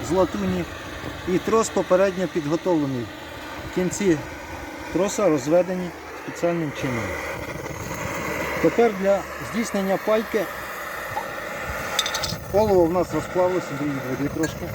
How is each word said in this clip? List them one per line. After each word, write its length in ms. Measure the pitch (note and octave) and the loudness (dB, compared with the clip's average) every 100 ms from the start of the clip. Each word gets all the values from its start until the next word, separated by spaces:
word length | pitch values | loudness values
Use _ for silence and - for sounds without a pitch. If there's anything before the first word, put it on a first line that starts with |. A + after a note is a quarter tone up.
| G3+ | 2
з 20 | |
латуні 540 | F#3 F3+ G#3 F#3+ F#3 D#3+ - - - - - E3 | 4 4 2 0 0 -2 -6 -10 -8 -8 -6 0
і 100 | F3+ | 0
трос 300 | - A3 G#3+ | 4 4 4
попередньо 600 | - F3+ F#3 G3 F3+ F3 | 0 4 6 6 2 -2
підготовлений. 760 | F3 D3 E3+ F#3 E3+ C#3+ B2+ G#2+ - - - - - - | 0 0 0 4 4 2 0 -4 -8 -12 -12 -10 -10 -4
Кінці 420 | - F#3 - G3+ D3+ - - - - - - - | 0 0 2 4 4 0 -12 -12 -12 -10 -10 -4
троса 360 | E3 G3 G#3 G3+ | 0 0 4 4
розведені 640 | D3+ B2+ E3+ F3+ F#3 F3+ - - - | 4 6 4 4 0 -4 -8 -12 -12
спеціальним 500 | - C#3 E3+ E3+ D#3 - | -10 -2 0 2 -2 -2
чином. 240 | C3+ A#2+ G2 F#2 - - - - - - - - - - - - - C#5 | -2 -2 -4 -6 -6 -8 -8 -8 -8 -8 -8 -6 -6 -6 -4 -4 -4 2
Тепер 300 | E3 - A#3 G3 | 2 6 4 4
для 200 | F#3+ G3 - - - | 2 2 0 -10 -6
здійснення 460 | G#3+ A3 G3+ F#3+ F#3+ - | -4 -2 0 2 0 4
пайки 380 | A3 G#3+ A3 E3+ - - - - - - - - - - - - - - - - - - - - | 2 2 -2 -2 -6 -10 -8 -8 -8 -6 -6 -6 -8 -8 -8 -6 -6 -2 -2 -2 -2 -4 -6 0
олово 320 | F#3+ G#3+ F#3+ | 2 6 6
в 80 | E3 | 6
нас 220 | F3+ E3+ | 4 2
розплавилося, 520 | D#3 - F3+ F3+ F3+ - C#3 | -2 -2 2 2 2 -2 -4
Андрій, 120 | D3 C#3 B2+ | -2 -2 -4
відведи 240 | B2+ C#3 | -2 -2
трошки. 320 | D3+ D#3+ - E3+ | 0 -2 -2 -8